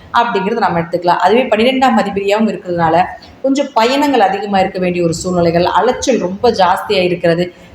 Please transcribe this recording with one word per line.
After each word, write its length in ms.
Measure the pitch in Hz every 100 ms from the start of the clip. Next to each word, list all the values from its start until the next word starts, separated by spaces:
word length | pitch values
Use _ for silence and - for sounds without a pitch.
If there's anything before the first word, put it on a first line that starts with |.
| -
அப்படிங்கிறத 460 | 233 233 190 185 233
நம்ம 200 | 185 170
எடுத்துக்கலாம். 420 | 165 170 175 170
அதுவே 200 | - 233
பன்னிரெண்டாம் 560 | 254 208 240 262 262 226
அதிபதியாகவும் 500 | 196 190 196 208 220
இருக்கிறதுனால, 460 | 180 185 170 165 165 185 - - -
கொஞ்சம் 280 | 269 277 277
பயணங்கள் 460 | - 233 277 294 254
அதிகமா 400 | 190 196 208 190
இருக்க 200 | 190 190
வேண்டிய 240 | 180 175
ஒரு 100 | 170
சூழ்நிலைகள், 520 | 160 180 180 170 165 180
அலைச்சல் 540 | 175 220 247 - 226
ரொம்ப 320 | 180 190 240
ஜாஸ்தியா 520 | 185 180 190 - 196
இருக்கிறது, 420 | 180 175 170 170 180 - -